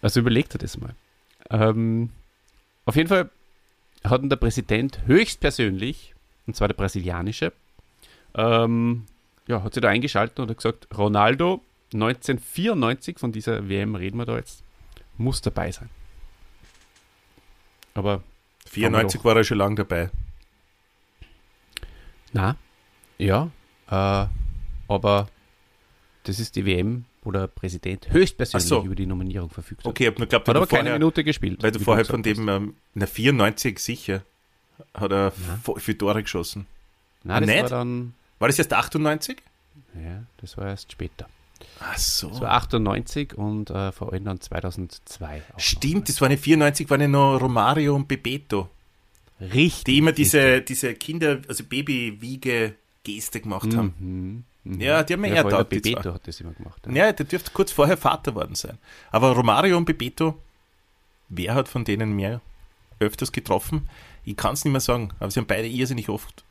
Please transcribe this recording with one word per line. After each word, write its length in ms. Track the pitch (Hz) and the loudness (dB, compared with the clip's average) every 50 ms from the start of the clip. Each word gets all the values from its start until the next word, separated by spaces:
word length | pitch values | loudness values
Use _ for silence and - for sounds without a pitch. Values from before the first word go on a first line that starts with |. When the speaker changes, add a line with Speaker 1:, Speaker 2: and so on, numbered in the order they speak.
Speaker 1:
Also 180 | - 127 - 127 | 0 2 2 4
überlegt 340 | 117 123 117 117 139 - - | 2 4 2 2 0 -2 -6
er 40 | - | -8
das 180 | - 117 - 123 | -8 -8 -10 -10
mal. 180 | 120 120 120 - _ _ _ _ _ _ _ _ - - | -12 -12 -14 -18 _ _ _ _ _ _ _ _ -12 -4
Ähm, 600 | - 110 110 110 110 113 113 113 113 113 117 120 113 - - _ _ _ _ _ _ _ _ _ _ _ _ | 0 2 2 2 2 2 0 0 0 0 -2 -4 -8 -14 -20 _ _ _ _ _ _ _ _ _ _ _ _
auf 100 | - - | 0 2
jeden 140 | 147 160 165 | 2 2 4
Fall 200 | 196 185 180 - _ _ _ _ _ _ _ _ _ _ _ _ _ _ _ | 2 2 2 0 _ _ _ _ _ _ _ _ _ _ _ _ _ _ _
hat 180 | 101 117 131 | 2 2 2
ihn 80 | 135 139 | 4 2
der 60 | 139 131 | 0 2
Präsident 680 | - 113 110 131 110 - 110 110 123 135 - - - | 2 0 0 -2 -2 0 0 0 0 -2 -4 -4 2
höchstpersönlich, 1080 | 107 131 180 226 - - - - 147 135 - 123 104 95 95 104 123 156 - - - - - _ _ _ _ _ - | 6 6 6 6 4 -2 -2 -2 -2 0 2 0 0 0 -2 -4 -6 -8 -10 -14 -20 -20 -20 _ _ _ _ _ -10
und 80 | 110 | -4
zwar 120 | - 107 101 | -2 0 0
der 80 | - | 0
brasilianische, 760 | - 98 95 - 101 87 90 87 87 87 98 110 - - 165 - _ _ _ _ _ _ _ _ _ _ _ - _ _ _ _ | 0 -2 -4 -4 -4 -6 -6 -6 -4 -6 -6 -6 -4 -4 -4 -4 _ _ _ _ _ _ _ _ _ _ _ -20 _ _ _ _
ähm, 680 | - 107 117 117 113 117 113 117 117 117 117 120 120 110 - _ _ _ _ _ _ _ - | 0 2 4 4 4 4 4 2 2 0 0 0 -2 -6 -12 _ _ _ _ _ _ _ -4
ja, 160 | 120 107 92 | -4 -4 -4
hat 100 | 107 - | -4 -4
sich 80 | - | 2
da 80 | 113 113 | 2 4
eingeschaltet 500 | 101 117 123 147 - 101 104 117 - - | 4 4 0 0 0 0 0 0 -2 -6
und 100 | 131 110 | -6 -6
hat 80 | 113 - | -6 -2
gesagt, 300 | - 110 92 - - _ - 98 | -2 -4 -4 -4 -10 _ -4 0
"Ronaldo, 640 | 101 104 104 104 104 113 127 135 170 175 190 185 _ _ _ _ _ _ - | 0 2 4 6 6 4 4 4 2 0 0 -2 _ _ _ _ _ _ -4
neunzehnhundertvierundneunzig", 1300 | 110 110 113 127 - - - 135 123 - - - - 175 226 214 170 123 113 127 135 - - - - | 0 0 0 0 -2 -2 -2 -2 -2 -4 -8 -6 -4 -2 0 0 2 2 0 0 -2 -6 -12 -12 -6
von 120 | - 123 | -6 -6
dieser 380 | 110 107 107 - 113 107 101 98 | -6 -6 -4 -4 -4 -4 -4 -4
W 100 | 95 98 | -2 -2
M 160 | 101 107 107 | -2 -2 -4
reden 220 | 98 90 95 107 120 | -6 -6 -6 -6 -6
wir 80 | 120 | -6
da 100 | 117 117 117 | -4 -6 -6
jetzt, 260 | 110 - - - - - _ _ - - - - - _ - - | -6 -10 -18 -20 -20 -20 _ _ -20 -20 -20 -20 -20 _ -10 -4
"muss 240 | 113 127 131 - | -4 -2 -2 -2
dabei 300 | - 104 - - 87 80 | -4 -4 -4 -4 -6 -6
sein." 180 | - - - 117 - - - - - - - - - _ - - - - - - _ _ _ _ _ _ _ _ _ _ _ _ _ _ _ _ - _ _ _ _ _ - _ _ | -8 -10 -14 -18 -18 -20 -20 -20 -20 -18 -20 -20 -20 _ -20 -20 -20 -20 -20 -20 _ _ _ _ _ _ _ _ _ _ _ _ _ _ _ _ -20 _ _ _ _ _ -20 _ _
Aber 300 | - 98 104 101 95 - - _ _ _ _ _ _ - - | -4 -2 -2 -2 -2 -4 -12 _ _ _ _ _ _ -20 -14
Speaker 2:
Vierundneunzig 520 | - 101 110 113 110 110 113 98 - 107 | -6 0 2 4 4 4 2 2 0 2
Speaker 1:
haben 40 | - | 4
wir 40 | 117 | 6
doch 60 | 110 | 6
Speaker 2:
war 20 | 113 | 6
er 60 | 107 | 6
schon 140 | - 113 104 | 4 4 2
lang 160 | 98 101 104 | 2 2 2
dabei. 340 | 101 101 - 90 85 85 90 - - - - - - - _ _ _ _ _ _ _ _ _ _ _ _ _ _ _ - _ - _ _ _ _ _ _ _ _ - - - - - - - - _ _ - - | 0 -2 -2 0 -2 -2 -2 -4 -6 -6 -6 -10 -18 -20 _ _ _ _ _ _ _ _ _ _ _ _ _ _ _ -20 _ -20 _ _ _ _ _ _ _ _ -18 -16 -16 -20 -20 -20 -20 -20 _ _ -6 -2
Speaker 1:
Na, 240 | 113 95 98 131 - _ _ _ _ _ _ _ _ _ _ _ _ | 0 0 0 -2 -4 _ _ _ _ _ _ _ _ _ _ _ _
ja, 320 | - 101 95 107 151 170 147 - _ _ _ _ _ - | 2 2 4 2 2 0 -6 -12 _ _ _ _ _ -2
äh, 400 | - 95 98 98 - - - 98 - - - - - - - - - - - - | 0 2 2 2 2 2 0 0 -2 -2 -4 -4 -4 -6 -8 -8 -8 -10 -6 -2
aber 420 | 104 98 104 104 101 101 101 101 _ _ _ _ _ _ _ _ _ _ _ _ _ _ _ _ _ _ _ | -4 0 2 4 2 2 2 -2 _ _ _ _ _ _ _ _ _ _ _ _ _ _ _ _ _ _ _
das 160 | - 98 104 | -6 -4 -4
ist 160 | 117 - - | -6 -6 -4
die 100 | 101 98 | -4 0
W 120 | 98 95 90 | 0 0 2
M, 260 | 92 104 120 123 120 _ _ _ | 0 -2 -2 -4 -8 _ _ _
wo 100 | - 110 | -12 -6
der 160 | 95 98 95 95 | -4 -4 -4 -4
Präsident 640 | - - - 95 87 87 - 92 95 - - - | -8 -8 -8 -8 -8 -6 -8 -8 -8 -8 -6 2
höchstpersönlich 540 | - 165 196 - - - 127 - - 123 - | 4 4 4 4 2 -4 -6 -2 -2 -2 0
Speaker 2:
Ach 20 | 87 | 2
so. 160 | 156 120 95 | 2 0 0
Speaker 1:
über 120 | 95 95 | -2 -4
die 100 | - 95 | -4 -4
Nominierung 440 | 92 95 90 92 92 95 101 87 85 | -4 -4 -4 -4 -4 -4 -6 -8 -8
verfügt 340 | - - 85 - 113 - - | -10 -14 -14 -14 -16 -10 -8
hat. 60 | 120 | -8
Speaker 2:
Okay, 140 | 117 - 127 | -2 2 2
ich 40 | 117 | 2
hab 80 | 107 - | 2 0
nur 80 | 117 | -2
geglaubt, 220 | 107 - 117 - - | 2 2 2 4 4
Speaker 1:
Hat 80 | 120 | 4
Speaker 2:
weil 20 | 147 | 4
Speaker 1:
aber 80 | 180 | 4
Speaker 2:
du 40 | 180 | 4
Speaker 1:
keine 120 | - 135 - - | 4 2 2 2
Speaker 2:
vorher, 100 | 120 131 | 0 2
Speaker 1:
Minute 240 | 156 160 156 - 156 | 2 2 2 2 0
gespielt, 400 | 151 147 - - 95 92 - 107 | 0 0 -2 -2 -4 -4 0 0
Speaker 2:
weil 80 | 110 | 0
du 40 | 107 | 0
Speaker 1:
wie 40 | - | 2
du 60 | 101 | 2
Speaker 2:
vorher 180 | 120 120 107 113 | 4 4 4 4
Speaker 1:
gesagt 80 | 110 - | 2 0
Speaker 2:
von 100 | 117 104 | -2 0
dem, 260 | 113 104 104 113 107 | 0 0 0 0 0
Speaker 1:
hast. 80 | 98 98 | 0 0
Speaker 2:
ähm, 180 | 101 104 - _ _ _ _ | -2 -4 -8 _ _ _ _
na, 100 | 104 101 | -4 -4
vierundneunzig 760 | 98 - - 123 165 147 123 101 104 107 - - 131 101 - | -4 -4 0 2 2 4 6 4 4 2 0 -4 -4 -4 -4
sicher, 440 | - - 117 - - - 95 95 92 _ _ _ _ _ _ _ _ _ _ _ - _ _ | -8 -8 -8 -8 -4 -4 -4 -4 -4 _ _ _ _ _ _ _ _ _ _ _ -20 _ _
hat 180 | - 104 98 | -4 -2 0
er 200 | 98 98 98 98 92 - 90 90 | 2 2 2 2 0 -2 -8 -8
Speaker 1:
Na. 120 | 87 107 117 | -8 -8 -4
Speaker 2:
vo-, 160 | - - - | -6 -6 -6
viele 180 | - - 107 - | -4 -6 -4 -2
Tore 260 | 104 101 104 107 107 | 0 0 0 0 -2
geschossen. 420 | - - 92 87 - - 101 95 - - - - _ _ _ _ _ _ _ _ | -2 -4 -4 -4 -4 -8 -12 -12 -14 -18 -20 -20 _ _ _ _ _ _ _ _
Speaker 1:
Nein, 200 | - 92 120 - | -2 0 2 4
das 60 | 104 | 4
Speaker 2:
Nicht? 120 | 113 143 - | 4 4 2
Speaker 1:
war 60 | 123 | 0
dann 440 | 123 123 120 120 123 123 123 120 120 _ _ _ _ _ | -2 -2 -4 -4 -4 -6 -6 -8 -12 _ _ _ _ _
Speaker 2:
War 80 | 104 120 | 0 2
das 100 | 143 - | 2 2
erst 140 | 160 - - | 0 2 2
achtundneunzig? 680 | 98 120 - - 156 151 151 151 156 - - 262 - _ _ _ _ _ _ _ 151 131 _ _ | 0 0 0 -2 0 0 2 0 0 -4 -8 -10 -12 _ _ _ _ _ _ _ -20 -20 _ _
Speaker 1:
Ja, 300 | 85 80 82 87 98 113 117 _ _ | -14 -12 -12 -12 -12 -14 -18 _ _
das 200 | - 92 - - | -18 -16 -12 -10
war 100 | 98 98 | -8 -8
erst 240 | 98 98 - _ | -8 -8 -12 _
später. 380 | - - - 82 _ - - - _ _ _ _ _ _ - - - - | -12 -12 -12 -12 _ -14 -20 -20 _ _ _ _ _ _ -20 -20 -20 -14
Speaker 2:
Ach 180 | - - - - | -10 -8 -6 -2
so. 320 | - - - - - - | -2 -2 -2 -2 -4 -6
Speaker 1:
Das 120 | 104 123 | -8 -6
war 100 | 123 110 | -4 0
achtundneunzig 840 | - 120 - - - 117 110 101 101 104 117 - - 147 147 - - | 0 0 0 0 -2 0 0 0 -2 -2 -4 -6 -6 -8 -8 -8 -8
und, 360 | - 104 104 107 107 107 - | -8 -6 -4 -4 -6 -6 -6
äh, 220 | - 92 98 98 92 | -6 -4 -4 -6 -6
vor 180 | - 95 - | -8 -10 -8
allem 140 | - 95 98 | -8 -6 -6
dann 160 | 104 95 90 | -6 -8 -8
zweitausendzwei 1000 | - - - 87 87 92 87 - 92 87 - - _ - - - 92 78 73 76 73 - - | -10 -8 -8 -6 -6 -6 -8 -8 -10 -12 -12 -18 _ -20 -16 -14 -14 -12 -12 -14 -16 -16 -12
auch 60 | - | -4
Speaker 2:
Stimmt, 360 | - - - - - 135 160 | -2 -2 -2 0 0 0 0
Speaker 1:
noch. 80 | 202 208 | 0 0
Speaker 2:
das 160 | - 143 - | -2 0 2
waren 100 | 143 131 | 4 4
ja 60 | 139 139 | 4 2
vierundneunzig, 520 | - 143 160 156 151 147 143 - 156 - | 4 4 6 6 6 4 2 0 0 2
waren 120 | 143 135 | 2 2
ja 60 | 147 143 | 4 4
noch 300 | 139 143 139 135 135 131 | 6 6 6 6 6 4
Romario 580 | 123 131 123 117 104 117 139 156 151 143 143 | 2 2 2 4 4 4 4 4 2 2 2
und 120 | 139 139 143 | 0 0 -2
Bebeto. 600 | 139 127 - 120 127 139 143 _ - 101 92 90 _ _ _ _ _ _ _ _ _ _ _ _ _ _ | -4 -4 -4 -6 -6 -6 -6 _ -4 -4 -4 -4 _ _ _ _ _ _ _ _ _ _ _ _ _ _
Speaker 1:
Richtig, 440 | 95 92 98 127 151 175 - - - | -12 -2 4 4 4 4 4 0 0
Speaker 2:
Die 120 | - 127 143 | 2 4 6
immer 140 | 151 160 | 6 6
diese, 300 | 156 151 147 - - 151 139 | 4 4 2 4 6 6 8
Speaker 1:
richtig. 220 | 131 127 131 131 - | 8 6 4 2 -2
Speaker 2:
diese 260 | 131 127 - 127 113 | -6 -4 -2 -4 -4
Kinder-, 460 | - - - 156 170 165 151 143 131 139 - | -6 -8 -8 -4 -2 0 0 0 0 -4 -8
also 160 | - - - | -8 -8 -8
Baby-Wiege-Geste 1800 | - - 131 143 143 135 127 120 113 104 104 113 120 131 131 131 131 123 117 113 107 104 _ _ _ _ _ _ - 104 107 - - - 117 | -6 -6 -6 -2 -2 -2 -2 -2 -4 -6 -10 -12 -12 -12 -6 -4 -2 0 0 0 -2 -4 _ _ _ _ _ _ -10 -10 -8 -8 -8 -10 -8
gemacht 320 | - 110 98 95 - 110 113 | -8 -6 -6 -4 -2 0 0
haben. 180 | 117 113 98 87 82 | 2 0 0 -2 -6
Speaker 1:
Mhm, 440 | 92 92 92 92 92 92 101 117 123 _ _ _ _ | -10 -8 -8 -8 -8 -8 -10 -12 -14 _ _ _ _
mhm. 160 | - 95 92 | -10 -8 -4
Speaker 2:
Ja, 220 | 107 131 147 160 156 | -2 2 2 2 2
die 100 | 156 175 | 0 -2
haben 80 | 180 | -2
mir 60 | 208 202 | -2 0
Speaker 1:
Ja, 60 | 202 | 2
Speaker 2:
eher 60 | 220 | 2
Speaker 1:
vor 100 | 202 101 | 4 4
allem 80 | 101 95 | 4 2
Speaker 2:
taugt, 100 | 95 - - | 2 2 -2
die 80 | 104 | -2
Speaker 1:
der 80 | 101 107 | -2 -2
Bebeto 200 | 120 123 98 95 | -2 -2 -4 -6
Speaker 2:
zwei. 40 | 85 | -8
Speaker 1:
hat 140 | - - - | -8 -10 -14
das 120 | 87 - | -16 -14
immer 140 | 85 85 82 | -14 -16 -14
gemacht, 280 | - - 85 - - - | -14 -16 -18 -18 -16 -10
ja. 60 | - 120 | -4 2
Speaker 2:
Ja, 180 | 139 185 214 | 4 4 4
der 140 | 208 - 147 | 4 0 -4
dürfte 260 | 143 - 180 - - | -4 -4 -6 -6 -8
kurz 200 | - - 196 - | -2 -2 -2 0
vorher 260 | - - 143 147 185 170 | 4 2 4 4 4 2
Vater 380 | - 160 - - - - 120 | 2 0 0 0 -2 -6 -4
worden 200 | 104 - - 95 | -4 -6 -6 -6
sein. 220 | - - - 110 - _ - - - - - | -10 -10 -10 -14 -16 _ -20 -20 -20 -20 -2
Aber 200 | - 110 117 131 | 2 4 6 6
Romario 460 | 127 117 123 117 104 117 160 196 180 170 | 6 6 6 6 6 6 6 4 4 4
und 80 | 170 | 4
Bebeto, 560 | 165 156 - 120 123 - - 160 160 156 - - - _ _ _ _ _ _ _ _ _ _ _ _ _ _ _ _ | 2 0 -2 -2 -8 -2 0 0 0 0 -4 -14 -20 _ _ _ _ _ _ _ _ _ _ _ _ _ _ _ _
wer 240 | 92 85 90 90 117 | -8 -6 -4 0 0
hat 140 | 139 135 - | 0 0 -2
von 160 | - 127 117 | -4 -6 -2
denen 320 | - 104 101 113 107 104 | -2 -2 0 0 0 0
mehr 240 | 101 98 98 113 120 - - - - - - _ _ _ _ - - | 0 -2 -2 -4 -6 -10 -16 -20 -20 -20 -20 _ _ _ _ -4 -2
öfters 320 | 107 104 - - - - | -2 -2 0 -2 -6 -6
getroffen? 580 | - - - - - - - - - 156 143 - - - - - - - - | -6 -8 -2 0 0 0 0 -2 -4 -4 -4 -6 -10 -12 -20 -20 -20 -18 -12
Ich 140 | - 104 - | -12 -10 -4
kann's 260 | - 101 123 147 - | -2 -2 -2 0 0
nicht 80 | 151 | 0
mehr 100 | 139 131 | 0 0
sagen, 300 | - - 120 120 117 98 - - | 2 0 0 0 -2 -6 -8 -8
aber 120 | - 98 | -8 -4
sie 80 | 98 131 | -4 -4
haben 80 | 117 - | -2 -2
beide 200 | 104 98 113 113 | -2 -2 -2 -4
irrsinnig 420 | 120 123 127 123 135 117 104 - | -2 -2 -2 -2 -2 -4 -4 -4
oft. 340 | 101 104 - - - - _ _ | -6 -6 -6 -12 -20 -20 _ _